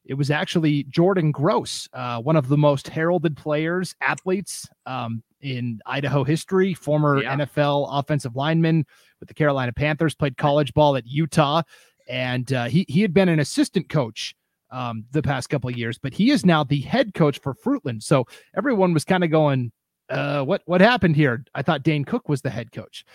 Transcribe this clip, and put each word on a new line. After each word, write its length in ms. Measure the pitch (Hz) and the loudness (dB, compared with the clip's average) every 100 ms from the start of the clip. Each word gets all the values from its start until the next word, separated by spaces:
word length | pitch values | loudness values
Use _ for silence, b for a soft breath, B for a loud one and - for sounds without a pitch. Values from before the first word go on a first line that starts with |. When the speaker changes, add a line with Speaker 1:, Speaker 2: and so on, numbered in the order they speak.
Speaker 1:
it 100 | - | -8
was 160 | 135 143 | -4 0
actually 540 | 151 147 175 156 147 | 0 0 0 2 0
Jordan 480 | 135 170 180 190 156 | 0 2 2 4 0
Gross, 560 | 139 160 226 - - - | 2 0 0 -2 -10 -12
uh, 280 | 127 123 120 | -10 -6 -4
one 160 | 117 127 | 0 2
of 100 | 123 | 2
the 100 | 147 | 4
most 300 | 147 139 - | 4 2 -2
heralded 500 | 160 165 180 165 143 | -2 0 0 0 -4
players, 600 | 156 151 160 180 180 - | -4 -2 -2 -4 -6 -4
athletes, 680 | 135 151 185 190 170 - - _ - | -4 -2 -2 -4 -4 -12 -16 _ -10
um, 380 | 127 117 113 - _ | -8 -6 -8 -10 _
in 400 | 139 127 120 110 | -8 -6 -6 -6
Idaho 400 | - 135 139 143 | -6 -4 -2 0
history, 500 | 135 160 - 190 190 | 0 -2 0 0 0
former 480 | 170 - 151 147 139 | -2 -2 2 2 2
Speaker 2:
Yeah. 100 | 127 | 0
Speaker 1:
N 80 | 135 | -4
F 180 | 143 - | -2 0
L 300 | 143 143 135 | 0 0 -2
offensive 460 | 139 139 147 127 120 | -4 -2 -2 -4 -4
lineman 500 | 147 165 165 160 - b b b | 0 2 4 2 0 b b b
with 80 | - | -10
the 60 | |
Carolina 380 | - 151 135 123 | -2 0 0 -2
Panthers, 420 | 120 147 151 160 | -2 -2 0 -2
played 220 | - 143 - | -2 -4 0
college 360 | 147 147 135 | 2 2 2
ball 220 | 151 147 135 | 4 4 2
at 100 | 117 | -2
Utah, 560 | 143 160 - 143 160 - b b b - | -4 0 2 2 0 -2 b b b -10
and, 440 | 127 127 127 120 | -6 -4 -4 -4
uh, 120 | 131 | -4
he, 200 | 117 151 - | 0 0 0
he 140 | 143 | 0
had 100 | 214 | 2
been 160 | 160 185 | 4 4
an 120 | 156 | 2
assistant 480 | 139 - 294 - - | 0 0 0 -2 -2
coach, 460 | 156 113 - - - _ _ _ | -2 -4 -6 -12 -14 _ _ _
um, 340 | 127 123 113 117 | -8 -8 -8 -6
the 120 | 147 | -4
past 260 | 143 135 - | -2 -4 -4
couple 180 | 143 127 | -4 -4
of 80 | 123 | -6
years, 220 | 117 123 | -6 -6
but 160 | 135 | -6
he 160 | - 233 | 0 2
is 160 | 269 180 | 4 4
now 180 | 160 | 4
the 160 | 143 143 | 2 -2
head 340 | - 233 233 | 0 -2 0
coach 240 | - 151 - | 2 2 0
for 140 | 139 | -6
Fruitland. 480 | 127 - 277 139 113 | -6 -4 -2 -4 -6
So 240 | - 139 120 B B - | 0 0 0 B B -4
everyone 360 | 285 214 185 | 0 2 2
was 120 | 160 | 2
kinda 240 | - 185 170 | 2 0 2
going, 440 | 156 151 131 117 - _ _ - | 2 2 0 -4 -10 _ _ -8
"Uh, 340 | 139 143 143 | -4 -2 -2
what, 200 | 135 196 - | -2 -2 2
what 140 | 180 | 6
happened 360 | 214 247 185 151 | 6 6 2 4
here? 280 | 143 117 - | 2 0 -6
I 80 | 139 | -6
thought 200 | 156 147 | -2 -2
Dane 220 | 160 151 | 0 -2
Cook 240 | 139 247 - | -2 -4 -4
was 140 | 143 | -4
the 80 | 131 | -4
head 220 | 113 113 | -8 -10
coach." 320 | - - - - | -14 -16 -18 -20